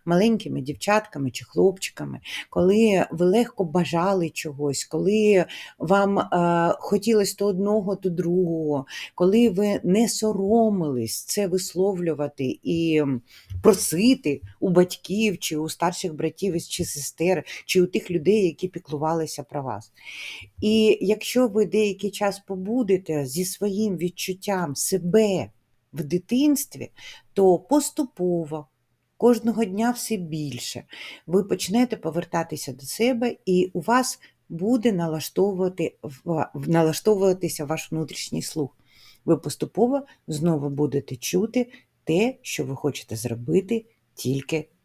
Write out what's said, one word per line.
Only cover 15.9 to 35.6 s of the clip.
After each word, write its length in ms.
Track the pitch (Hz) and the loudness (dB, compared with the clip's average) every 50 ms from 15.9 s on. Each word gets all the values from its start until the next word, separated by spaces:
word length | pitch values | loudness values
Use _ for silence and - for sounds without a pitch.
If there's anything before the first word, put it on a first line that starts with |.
| 175 - - 175 151 | -2 -4 -6 -8 -6
братів 400 | 143 156 160 156 - 190 202 165 | -4 -4 -4 -4 -4 -4 -2 -2
із-, 140 | 170 - - | -4 -6 -6
чи 160 | - - 151 | -6 -6 -6
сестер, 600 | - - 147 139 - - - 160 185 170 151 151 - - - - | -6 -6 -8 -10 -10 -6 -2 0 0 0 0 -2 -10 -14 -16 -8
чи 160 | - - 185 180 | 0 2 2 2
у 40 | |
тих 240 | 175 - 220 - - | 2 0 -4 -4 -2
людей, 340 | 175 170 147 185 214 220 190 | -4 -2 2 2 2 4 2
які 220 | 170 151 - - 185 | 0 -2 -2 -8 -8
піклувалися 760 | - 170 - - 156 143 151 160 165 165 160 147 - - 139 | -8 -8 -12 -8 -6 -4 -2 -2 -2 -2 -4 -6 -8 -12 -12
про 200 | _ - 147 135 | _ -8 -8 -6
вас. 300 | 127 107 101 - _ _ _ - - - - - - - - - - _ - | -6 -8 -10 -12 _ _ _ -20 -18 -16 -16 -14 -16 -16 -18 -20 -20 _ -4
І 380 | - 214 220 220 220 214 - - | 0 2 4 4 6 4 4 4
якщо 480 | 196 185 214 208 - - - 247 254 226 | 2 0 0 -2 -2 -2 0 2 2 2
ви 180 | 190 220 208 | 2 0 0
деякий 440 | 165 165 214 214 208 190 190 - 202 | 2 2 0 0 0 -2 -4 -6 -8
час 280 | - - 208 202 190 - | -4 -2 -2 -2 -4 -4
побудете 880 | _ - 196 185 185 202 226 262 240 196 196 185 190 - 156 147 139 | _ -10 -10 -8 -6 -4 -2 -2 0 2 0 0 0 -2 -2 -2 -2
зі 180 | 127 131 170 185 | -4 -4 -4 -4
своїм 520 | 185 - - 196 208 190 202 220 214 214 | -4 -4 -4 -4 -2 -2 0 -2 -2 -2
відчуттям 800 | 151 170 180 - - - - 185 190 - 214 196 185 175 147 135 | -2 -4 -6 -6 -6 -8 -8 -8 -6 -4 -4 -2 -2 -2 -4 -4
себе 720 | - - - 190 180 175 175 170 220 220 208 190 165 113 104 _ _ _ _ _ _ _ _ - | -4 -4 -2 -2 -2 -2 2 2 4 4 4 2 -2 -4 -6 _ _ _ _ _ _ _ _ -10
в 120 | 135 156 | -10 -6
дитинстві, 880 | 139 175 180 180 - 240 254 294 302 285 262 - - - 131 123 - _ _ - - - - _ _ - | -4 -4 -4 -2 -2 0 2 2 2 2 0 -2 -8 -10 -14 -14 -14 _ _ -20 -20 -20 -20 _ _ 0
то 260 | 196 196 185 180 165 | 4 6 6 6 4
поступово, 1080 | - - 277 294 269 - - - 285 247 _ - 180 180 175 170 165 147 156 156 147 _ _ _ _ _ _ _ _ _ _ | 2 2 2 2 2 0 -4 -4 -6 -6 _ -4 -2 0 0 -2 -2 -4 -8 -10 -10 _ _ _ _ _ _ _ _ _ _
кожного 480 | - - 240 247 220 226 233 208 208 233 | 2 4 4 4 4 2 -2 0 0 -2
дня 260 | 185 185 202 226 240 | -2 -2 -2 0 0
все 260 | 240 240 - - 220 | -2 -2 -4 -4 -4
більше, 680 | 180 175 156 156 156 151 143 127 120 - - - - - _ - - - - - - _ | -4 -4 -6 -6 -6 -6 -6 -6 -8 -10 -10 -10 -12 -14 _ -20 -18 -18 -18 -18 -18 _
ви 180 | - 170 202 202 | 0 0 0 2
почнете 520 | 202 185 185 - 175 190 240 247 247 226 | 2 -2 -4 -2 0 2 2 2 2 0
повертатися 760 | - - 160 151 170 170 - - 170 165 165 160 143 - - 123 | -6 -6 -4 -4 -4 -6 -2 -4 -4 -4 -4 -6 -10 -8 -10 -12
до 140 | 127 135 | -12 -12
себе, 500 | - - - 226 254 262 226 247 240 - - - | -12 -4 -2 0 0 0 0 -2 -2 -4 -4 -2
і 240 | 190 180 180 180 185 - | 0 2 2 2 0 -2
у 80 | 180 | -6
вас 400 | - - 240 262 247 - - - _ - _ _ _ - | -2 2 2 2 2 0 -4 -10 _ -20 _ _ _ -14
буде 440 | 170 160 180 220 254 247 208 240 202 | -10 -4 -2 0 0 2 2 2 0
налаштовувати, 1040 | 175 170 160 156 156 147 - - - 190 208 190 180 | 0 -2 -2 -4 -4 -6 -6 -2 0 0 0 0 0